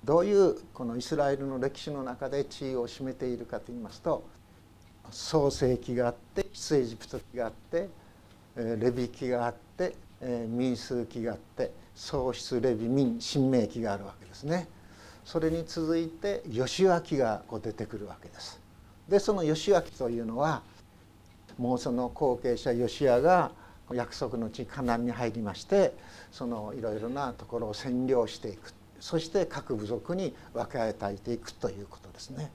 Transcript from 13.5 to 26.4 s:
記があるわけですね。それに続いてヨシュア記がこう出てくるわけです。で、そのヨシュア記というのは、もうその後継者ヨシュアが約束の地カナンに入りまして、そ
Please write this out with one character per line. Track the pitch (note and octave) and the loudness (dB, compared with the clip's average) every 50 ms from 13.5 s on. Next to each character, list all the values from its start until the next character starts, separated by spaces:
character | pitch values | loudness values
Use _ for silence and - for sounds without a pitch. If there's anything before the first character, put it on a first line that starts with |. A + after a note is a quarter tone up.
| C3 B2 A2 G2+ | 6 4 4 2
記 | - A#2+ | -2 -4
が | A2+ A2 | -2 -2
あ | G2+ F#2+ | -2 -4
る | G2+ | -6
わ | A2 - - | -10 -14 -16
け | - | -18
で | - - | -20 -18
す | - - | -10 -4
ね。 | D3 E3 F3+ E3+ - - - - - - - - - - - - | -2 -2 -2 -2 -6 -14 -20 -20 -20 -20 -20 -20 -20 -20 -20 -18
そ | - - E3+ | -4 -4 0
れ | D#3 D#3+ | 0 0
に | D#3+ E3+ E3 D#3+ | 0 0 -4 -6
続 | - E3+ D#3+ D#3 E3 E3 | -4 -2 0 2 2 2
い | E3 D#3+ | 0 -2
て | D#3+ - - G3+ G3+ - - - | -6 -6 -4 -2 -2 -2 -4 -4
ヨ | A#2 A2+ C3 | -2 0 0
シ | B2+ - - F#3 | 0 4 6 6
ュ | F#3+ F3+ | 8 8
ア | E3+ | 6
記 | E3 - E3 C#3 | 4 0 2 2
が | B2+ A2+ G#2+ - - | 2 2 2 -2 -4
こ | - - A2 | -8 -8 -6
う | |
出 | - A#2 G#2+ | -6 -6 -6
て | - A2+ | -6 -8
く | G2+ - G#2 | -8 -6 -10
る | G2+ G2 | -10 -10
わ | E2+ - - | -12 -16 -18
け | F#2 | -20
で | - - | -18 -16
す。 | - - - - - - - - - - - - - - | -14 -14 -16 -16 -20 -20 -20 -20 -20 -20 -20 -20 -4 4
で、 | F3+ G3+ | 4 4
そ | G3 - G#3+ | 4 4 2
の | G3 E3+ | 2 4
ヨ | D3+ D#3 | 2 2
シ | D#3 - - G3+ | 2 4 4 4
ュ | F3 | 4
ア | |
記 | D#3+ - | 4 0
と | - - C3+ A#2+ | -6 -4 -2 -2
い | A#2+ A#2 | -2 -2
う | A#2 | -4
の | A2 A2+ A#2+ | -4 0 0
は、 | C#3+ D#3 D3+ A#2+ - - - - - - - - - - - - - - - - - - - - | 2 2 2 -2 -4 -10 -20 -20 -20 -20 -20 -20 -20 -20 -20 -20 -20 -20 -20 -20 -20 -20 -8 -4
も | A#2+ A#2+ B2+ | 0 0 0
う | B2 | 0
そ | - - | 0 -2
の | B2 B2 B2+ B2 | -2 -2 -2 -4
後 | - - D#3 C3+ B2 A#2 | -2 2 2 2 2 2
継 | - B2+ A#2+ | 2 0 0
者 | A2+ - C#3 | 0 2 0
ヨ | A#2+ A#2+ B2 A2+ | 2 2 2 0
シ | - - D3+ | 0 2 4
ュ | C3+ A#2+ | 6 6
ア | B2 | 8
が | C3 E3 F#3 F3+ D#3 - - - - - - - - - | 8 8 8 6 6 2 -2 -10 -20 -20 -20 -20 -14 -6
約 | - B2 A#2+ - - - | -4 -4 -4 -4 -4 -6
束 | C#3+ B2 G#2+ A#2 | -4 -4 -2 -2
の | A2+ G#2+ | -4 -4
地 | G#2+ - B2+ | -4 -8 -10
カ | G#2+ - C#3 | -8 -6 -4
ナ | C3 A#2+ A#2 | 0 2 2
ン | A#2 A#2+ | 2 2
に | A#2+ | -2
入 | A#2+ A2+ B2 A#2 G#2 | -2 -2 -2 -2 -2
り | A#2 | -2
ま | A2 G2+ F#2+ | -4 -4 -6
し | - - | -6 -2
て、 | - G3 G3+ F#3+ - - - - - - - - - | 2 6 6 6 6 2 -2 -16 -18 -18 -18 -20 -18
そ | - - | -12 -8